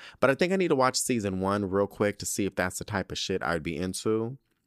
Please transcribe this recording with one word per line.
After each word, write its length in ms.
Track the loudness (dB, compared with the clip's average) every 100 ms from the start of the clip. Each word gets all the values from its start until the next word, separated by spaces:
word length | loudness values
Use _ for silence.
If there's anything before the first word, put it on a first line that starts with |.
| -20 0
but 100 | 2
I 40 | 4
think 160 | 2
I 40 | 2
need 120 | 2
to 80 | 4
watch 240 | 4 2
season 400 | 0 0 0 0
one 280 | 0 0 0
real 200 | 0 0
quick 300 | 0 -2 -2
to 80 | -4
see 180 | -2
if 100 | -2
that's 240 | 0 -2 -2
the 60 |
type 260 | -4 -4 -4
of 80 | -6
shit 240 | -4 -2
I'd 220 | 0 -2
be 120 | -2 -4
into. 600 | -4 -4 -2 0 -2 -8 _ _